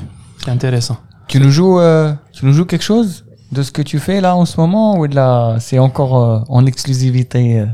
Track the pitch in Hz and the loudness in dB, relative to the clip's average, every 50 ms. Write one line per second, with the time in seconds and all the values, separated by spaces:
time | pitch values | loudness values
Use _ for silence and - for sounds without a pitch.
0 | 92 - - - - - - - - - 120 123 - 131 123 120 117 - 123 - | -12 -16 -20 -20 -20 -20 -20 -14 -8 -6 -4 -2 -2 -2 -2 -2 -4 -4 -8 -10
1 | - - - _ _ - - 131 139 139 139 160 180 190 185 180 170 165 160 160 | -12 -20 -20 _ _ -2 0 2 4 4 4 4 2 4 4 4 4 4 4 2
2 | 156 151 147 143 - _ _ - 135 135 139 156 180 175 175 170 - - 208 233 | 2 -2 -4 -8 -10 _ _ -4 0 2 2 2 0 0 -4 -6 -2 0 0 0
3 | 233 196 160 - - - - _ _ - 131 127 139 127 - - 147 - - 147 | 0 -2 -4 -12 -20 -20 -20 _ _ -8 -6 -6 -6 -4 -4 -6 -6 -4 -4 -6
4 | - - 190 202 185 180 180 180 175 - - - 160 165 190 220 220 214 202 175 | -4 -2 -2 0 0 0 2 2 0 0 0 -2 0 0 2 2 2 2 0 0
5 | 151 143 139 139 131 127 123 120 117 113 113 117 - - 135 127 131 135 - - | -2 -2 0 0 2 2 2 0 0 -2 -2 -4 -4 -2 0 2 2 2 0 -2
6 | 143 127 131 127 120 117 113 110 113 - - 123 131 135 127 - - 135 131 127 | -2 0 0 0 2 2 0 -2 -4 0 2 2 2 2 0 -4 -4 -4 -2 0
7 | 131 131 123 127 123 - - 123 123 120 117 113 104 110 | 0 0 0 0 -2 -2 -2 0 0 2 0 0 -2 -4